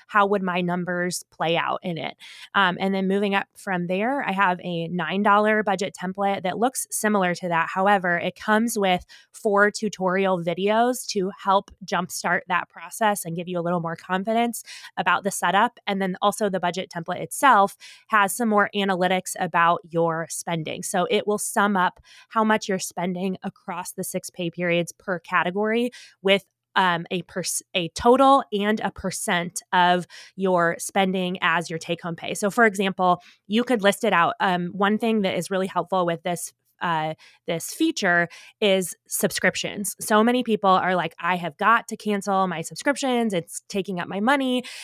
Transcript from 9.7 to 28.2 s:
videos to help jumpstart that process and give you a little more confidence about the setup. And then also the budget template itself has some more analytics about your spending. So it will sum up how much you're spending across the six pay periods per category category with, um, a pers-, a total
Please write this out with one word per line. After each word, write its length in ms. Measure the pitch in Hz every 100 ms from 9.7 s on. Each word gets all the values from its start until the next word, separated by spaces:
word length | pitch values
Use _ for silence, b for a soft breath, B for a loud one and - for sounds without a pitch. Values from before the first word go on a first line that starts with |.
| - 214 - 185 185 196 185
videos 640 | 170 175 196 220 240 247 -
to 240 | 208 185 -
help 340 | 196 196 - -
jumpstart 580 | 180 180 180 - 190 175 -
that 220 | 175 -
process 560 | 190 170 - 214 202 170
and 100 | 165
give 120 | 175
you 120 | 175
a 20 |
little 200 | 170 175
more 140 | 165 165
confidence 680 | - 185 202 226 240 - - B B -
about 280 | 185 175
the 80 | 196
setup. 480 | - 180 190 240 - -
And 140 | 196
then 140 | 190 180
also 260 | 202 - 208
the 120 | 185
budget 300 | 175 175 -
template 320 | 170 165 180
itself 540 | 165 - 277 214 196 - B B B
has 260 | 214 196
some 140 | - 233
more 220 | 208 202
analytics 600 | 202 196 180 180 185 - -
about 420 | 180 175 170 170 170
your 380 | 165 165 160 160
spending. 540 | - - 170 151 117
So 240 | - 190 175
it 180 | 208 -
will 100 | 208
sum 380 | - 226 202 202
up 240 | 185 - - B B
how 160 | 226 220
much 240 | 214 -
you're 100 | 185
spending 580 | - - 180 180 190 185
across 480 | 196 - - 175 180
the 120 | - 175
six 240 | 185 -
pay 200 | - 175
periods 440 | 175 175 170 165
per 260 | - - 175
category 280 | - 180 170
category 420 | 185 214 226 240 B B B
with, 240 | 196 196 - _ _ 208
um, 300 | 185 170 170
a 120 | 180
pers-, 400 | - 190 170 - -
a 160 | 190 165
total 540 | - 240 254